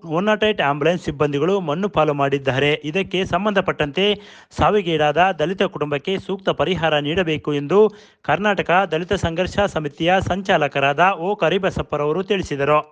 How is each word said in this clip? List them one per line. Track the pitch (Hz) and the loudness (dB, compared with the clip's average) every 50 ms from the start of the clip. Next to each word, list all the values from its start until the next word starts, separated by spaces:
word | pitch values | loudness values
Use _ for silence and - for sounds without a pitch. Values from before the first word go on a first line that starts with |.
| - 170 156 | -8 -2 -2
ಒನ್ | 170 202 214 | 0 2 0
ನಾಟ್ | 214 208 214 214 | 0 2 2 0
ಏಟ್ | 208 - 160 | 0 0 0
ಆಂಬ್ಯುಲೆನ್ಸ್ | 139 143 151 147 160 180 175 - | -2 0 0 0 0 0 0 -4
ಸಿಬ್ಬಂದಿಗಳು | 160 151 139 151 147 143 143 147 170 196 202 185 147 | -8 -2 -2 -2 -2 0 0 0 0 0 -2 -2 -2
ಮಣ್ಣು | 143 175 202 202 - | -4 -2 -4 -2 0
ಪಾಲು | 160 156 156 143 147 | 2 2 2 2 0
ಮಾಡಿದ್ದಾರೆ. | 139 139 139 139 139 135 123 135 139 147 151 151 - 151 | 0 0 0 0 -2 -2 0 2 2 0 0 -2 -4 -4
ಇದಕ್ಕೆ | 151 190 190 190 - 180 190 - | -4 -4 -4 -2 -4 -4 -2 -2
ಸಂಬಂಧಪಟ್ಟಂತೆ | 170 175 202 214 202 196 - - 147 - 156 143 135 175 196 208 208 202 - - - - - _ - - | -2 0 0 0 0 0 0 0 -2 -2 -4 -4 -2 0 0 0 0 -2 -6 -20 -20 -20 -20 _ -2 0
ಸಾವಿಗೀಡಾದ | 156 156 196 214 185 170 165 151 151 151 143 160 180 190 185 151 | 2 4 4 2 0 0 0 2 2 2 4 4 2 2 2 0
ದಲಿತ | 151 165 190 185 202 180 - | -2 -2 0 0 -2 -2 0
ಕುಟುಂಬಕ್ಕೆ | 156 147 147 143 139 - - 196 190 - | -4 -4 -4 -4 -4 -4 -4 -6 -6 -4
ಸೂಕ್ತ | - 190 190 190 185 156 - | -6 -8 -4 -2 -4 0 0
ಪರಿಹಾರ | 147 165 185 156 160 160 156 147 143 | 0 -2 0 0 0 0 0 0 0
ನೀಡಬೇಕು | 143 165 196 - 160 151 143 - 156 147 143 | 0 0 0 0 0 -2 -2 -2 -4 -4 -4
ಎಂದು | 143 143 175 202 214 208 208 - - - _ _ _ - | -2 2 4 4 4 4 2 -8 -20 -20 _ _ _ -2
ಕರ್ನಾಟಕ | 147 165 202 214 196 185 - - 165 185 196 190 | 0 0 2 0 0 0 0 2 2 2 2 2
ದಲಿತ | - 160 180 170 208 185 - | -2 -4 -2 -2 -2 -2 -2
ಸಂಘರ್ಷ | 170 165 170 185 175 - 196 202 196 - | -4 -2 -2 -4 -2 0 -2 -2 0 -2
ಸಮಿತಿಯ | 156 156 143 - - 165 170 185 190 185 - | -4 -6 -6 -6 -2 0 2 2 2 2 -2
ಸಂಚಾಲಕರಾದ | 180 190 190 - 190 160 151 139 - 143 135 139 143 143 175 190 196 165 165 | -4 -4 0 0 2 2 2 0 0 0 0 0 2 4 2 2 2 0 -2
ಓ | 190 208 202 170 | -4 -2 0 0
ಕರಿಬಸಪ್ಪರವರು | 160 170 202 190 180 - - 147 _ - 147 147 147 156 185 190 190 | 0 0 0 -2 -2 -2 -4 -4 _ -4 -2 0 0 -2 -2 -2 -2
ತಿಳಿಸಿದರು. | 208 190 170 - 147 135 139 143 151 151 151 - | -2 -4 -2 -6 -4 -2 2 2 2 2 2 -2